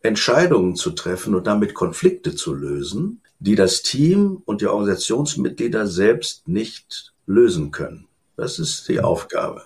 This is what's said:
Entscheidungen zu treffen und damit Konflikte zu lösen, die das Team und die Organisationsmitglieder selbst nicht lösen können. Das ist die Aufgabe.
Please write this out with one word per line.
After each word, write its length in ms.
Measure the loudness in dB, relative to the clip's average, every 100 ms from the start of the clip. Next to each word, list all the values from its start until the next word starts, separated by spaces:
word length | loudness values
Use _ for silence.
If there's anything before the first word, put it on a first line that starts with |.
Entscheidungen 720 | 0 0 2 2 4 4 2 -2
zu 140 | -6
treffen 440 | -6 -6 -6 -2
und 120 | -2 0
damit 280 | 0 0
Konflikte 600 | -2 -4 2 0 2 -4
zu 200 | -4 -6
lösen, 680 | -6 -4 -6 -4 -4 -4 -8 _ _
die 160 | 2
das 280 | 4 4 2
Team 600 | -2 2 4 6 2 0
und 160 | -4 -2
die 60 | 0
Organisationsmitglieder 1200 | 0 0 0 0 0 0 -2 -4 -2 -2 -2 -2
selbst 600 | 4 4 4 -2 -8 -4
nicht 640 | -4 -4 -10 -16 -16 -16 _ 0
lösen 440 | 4 4 2 -4
können. 360 | -6 -10 -12 -20 _ _ -10
Das 220 | -8 -6
ist 300 | -6 -6 -2
die 120 | 0
Aufgabe. 600 | 0 0 -4 -6 -4 -8